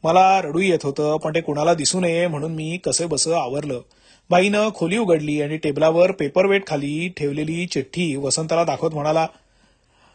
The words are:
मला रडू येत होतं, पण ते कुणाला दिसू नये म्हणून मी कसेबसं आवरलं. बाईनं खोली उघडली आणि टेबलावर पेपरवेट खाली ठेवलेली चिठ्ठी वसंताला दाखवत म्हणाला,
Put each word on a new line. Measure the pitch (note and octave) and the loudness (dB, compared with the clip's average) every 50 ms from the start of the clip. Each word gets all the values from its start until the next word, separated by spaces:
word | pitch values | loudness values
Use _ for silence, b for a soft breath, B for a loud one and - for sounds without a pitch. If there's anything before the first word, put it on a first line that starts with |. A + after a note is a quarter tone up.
| - | 2
मला | D#3+ E3 F3+ F#3+ F#3+ F#3+ F#3+ | 4 6 6 6 6 4 2
रडू | F#3 D3 C#3+ E3+ | 0 -2 -2 0
येत | G3 F#3+ E3+ D3+ | 2 2 2 0
होतं, | - C#3+ C3+ - D3+ D3+ D#3 | 0 -4 -4 -2 -2 0 0
पण | D#3 - D#3+ D#3 | -2 -4 -2 -2
ते | E3 | -2
कुणाला | D#3+ - D3 D3 D3 E3+ E3+ | -2 -2 -2 0 2 2 2
दिसू | E3 C#3+ - - F#3 | 2 2 -2 0 0
नये | F3+ E3+ E3 E3 F3 | 0 0 0 0 0
म्हणून | F3+ D#3 C#3+ D3+ E3 | -2 -2 -4 -6 -6
मी | E3 D#3 D#3 D#3 E3+ F3+ - | -6 -6 -6 -6 -8 -6 -4
कसेबसं | D3 C3 - E3+ E3+ D3 C3+ - D#3+ E3 | -4 -2 -2 -2 -2 -2 -2 0 0 0
आवरलं. | E3+ C#3+ B2 C3 D3 D3+ D3 C3 A#2+ - _ b b b b b b b _ | -2 -2 -2 -6 -6 -6 -6 -8 -8 -10 _ b b b b b b b _
बाईनं | F3 F3+ F#3+ G3+ G3+ G#3 G#3+ A3 G#3 | 2 4 4 4 2 2 0 0 0
खोली | - E3 D#3+ F#3+ A#3 | -2 -2 -2 0 0
उघडली | A#3 F#3 E3+ D#3 D3+ D3 D3 D3+ | 2 2 2 2 2 -2 -2 -2
आणि | D3 C#3+ D#3 | -2 -2 -4
टेबलावर | D#3 - D#3 C#3 C#3+ D#3 D#3+ D#3+ E3+ F3+ F#3 | -4 -4 -4 0 2 2 2 6 4 4 4
पेपरवेट | F#3+ - D#3 C#3 - F3+ F#3+ G3 G3 G3 G3 | 4 -2 -4 0 2 2 4 4 2 0 0
खाली | - D#3+ C#3+ C#3+ C#3+ D3 D#3 E3+ F#3 F3+ | -2 -4 -4 -4 -4 -4 -4 -6 -6 -6
ठेवलेली | - D3 C#3+ C#3 D3+ D3+ D#3 E3 E3+ F3+ | -4 -4 -4 -2 -4 -4 -4 -4 -4 -4
चिठ्ठी | F3 - C#3+ C3 - - E3+ F3+ E3 C3+ | -4 -4 -6 -6 -4 -4 -4 -2 -2 -2
वसंताला | C3+ C#3 C3+ B2 - D#3+ D#3+ E3 E3 E3+ | -4 -2 -2 -2 -2 -2 0 0 0 0
दाखवत | D#3 C#3 - D#3+ E3 D#3 | 0 -2 -2 -2 -4 -2
म्हणाला, | D3+ C#3+ D3+ D#3 D#3+ D#3+ - b b b b b b b b b b b b b b b b | -2 -2 0 0 0 0 -2 b b b b b b b b b b b b b b b b